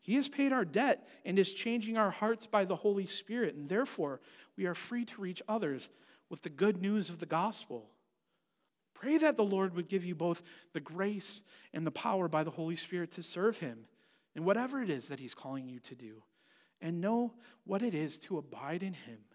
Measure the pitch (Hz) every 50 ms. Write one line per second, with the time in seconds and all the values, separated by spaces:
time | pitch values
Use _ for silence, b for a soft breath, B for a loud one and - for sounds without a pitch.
0 | _ - 202 277 277 277 - - 277 277 262 254 208 165 143 208 254 277 208 -
1 | - B B B B - 180 196 190 185 - - - 226 233 240 214 214 226 226
2 | 214 196 175 - 208 214 233 226 - - - 214 196 180 190 160 - 208 202 196
3 | 190 175 - - - - 220 247 240 170 143 147 147 139 180 208 269 277 - -
4 | 170 143 135 127 B B B B B B B - 190 180 175 - - - 240 240
5 | 233 220 - - 196 180 180 - - - 214 226 202 151 139 131 - - b b
6 | b b b b b b - 160 - 175 151 139 185 208 208 180 180 196 208 214
7 | 190 165 175 165 170 160 160 160 180 214 214 - - - - 120 107 - _ _
8 | _ _ _ _ _ _ _ _ _ _ _ _ _ _ _ _ _ _ _ -
9 | - 247 302 320 311 311 269 - 214 202 196 190 190 190 170 175 175 175 196 196
10 | 175 180 180 156 165 175 170 170 B B B B B B _ 165 147 135 156 175
11 | 190 202 208 202 - - - - - B B B B B B 156 160 151 139 -
12 | - - 196 190 185 165 156 156 160 165 160 - 160 160 170 160 - - - 175
13 | 175 165 - - 170 - - 175 185 220 226 - 180 139 117 113 113 - b b
14 | b b b b b b b 156 160 180 202 220 247 262 269 277 247 196 156 131
15 | 113 - 143 131 135 120 - - - 135 135 135 131 127 127 123 117 - 135 123
16 | 127 110 107 110 107 _ b b b b b b b b b b - 165 170 170
17 | 170 202 226 233 240 240 233 B B B B B B - 190 196 233 247 185 151
18 | 156 151 - - - - 196 160 139 139 120 110 127 139 160 - 185 196 185 147
19 | - 120 117 107 107 _ _